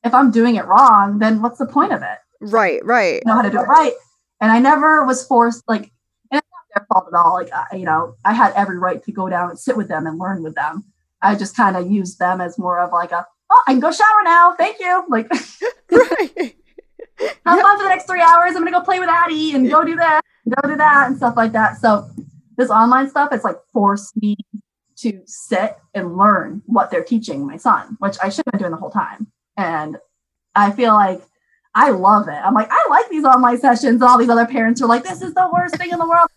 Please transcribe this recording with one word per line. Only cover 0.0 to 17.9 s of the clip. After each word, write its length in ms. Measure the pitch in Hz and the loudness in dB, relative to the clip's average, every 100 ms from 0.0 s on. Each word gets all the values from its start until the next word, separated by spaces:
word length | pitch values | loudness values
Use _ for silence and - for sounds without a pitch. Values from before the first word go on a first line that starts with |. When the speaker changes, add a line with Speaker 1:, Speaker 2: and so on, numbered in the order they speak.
Speaker 1:
If 100 | 233 | 2
I'm 180 | 240 269 | 4 4
doing 240 | 226 240 220 | 4 2 0
it 80 | - | 2
wrong, 520 | 202 262 214 196 208 | 4 6 6 2 0
then 220 | 214 220 | 0 0
what's 180 | 233 - | -2 -6
the 60 | 269 | -4
point 280 | 294 330 | -2 -2
of 100 | - | -4
it? 160 | - - _ _ | -8 -14 _ _
Speaker 2:
Right, 440 | 208 220 196 143 - | -4 0 0 -2 -2
right. 380 | 240 190 147 233 | 0 0 -2 0
Speaker 1:
Know 80 | 220 | 0
how 60 | |
to 60 | 208 | 0
do 100 | 226 | -2
it 80 | 240 | 2
right. 260 | 302 302 - _ _ _ _ | 4 2 -4 _ _ _ _
And 100 | 214 | 0
I 80 | 233 | 4
never 440 | 262 302 302 311 262 | 4 4 4 2 2
was 200 | 254 - | -4 0
forced, 380 | 247 233 226 - | 2 2 -2 -6
like, 240 | 214 - _ _ _ _ | -6 -6 _ _ _ _
and 80 | 285 | -6
it's 80 | - | -6
not 140 | - _ 202 | -20 _ -8
their 100 | 202 | -2
fault 140 | 185 185 | -2 0
at 40 | 170 | 0
all. 160 | 185 | 2
Like, 180 | 180 170 | 0 -6
I, 220 | - - 196 | -10 -10 -10
you 80 | 170 | -4
know, 300 | 156 170 - 190 | -4 -4 -4 -2
I 80 | |
had 200 | 226 208 196 | 2 0 0
every 220 | 196 180 | -4 -2
right 260 | 180 - | -4 -6
to 80 | - | -10
go 180 | 208 185 | -10 -6
down 200 | 180 175 | -6 -6
and 80 | 170 | -8
sit 180 | - 240 | -6 -6
with 100 | 190 | -4
them 200 | 156 156 | -6 -8
and 120 | 160 | -8
learn 240 | 185 190 | -8 -8
with 120 | 160 156 | -10 -8
them. 300 | 147 175 - _ _ _ | -8 -8 -18 _ _ _
I 140 | 196 208 | -2 -2
just 200 | 202 - | -6 0
kinda 260 | 208 185 | 0 0
used 380 | 180 202 180 - | -4 -4 -4 -4
them 220 | 180 185 | -4 -2
as 180 | 175 170 | -6 -8
more 200 | 180 175 | -4 -2
of, 120 | 180 | -2
like, 180 | 175 175 | -4 -4
a, 120 | 170 180 _ _ | -8 -10 _ _
"Oh, 100 | 466 - | 4 4
I 40 | |
can 60 | 262 | 0
go 120 | 311 | 0
shower 320 | 320 427 427 | 0 2 2
now. 300 | 370 339 349 359 | 4 4 4 4
Thank 220 | 370 440 | -4 -4
you." 260 | 359 359 349 | -2 -2 -2
Like 200 | 233 226 | -4 -4
<laughs> 460 | 339 - - 440 - | -6 -8 -10 -10 -10
Speaker 2:
<laughs> 140 | _ | _
Right. 640 | 453 494 330 339 - 269 _ _ - _ _ - _ 214 - 349 | 2 2 0 -4 -6 -10 _ _ -20 _ _ -20 _ -10 -6 0
Speaker 1:
"Have 120 | 349 | 4
Speaker 2:
Yep. 60 | |
Speaker 1:
fun 140 | 392 403 | 4 2
for 60 | |
the 60 | |
next 160 | 392 | 0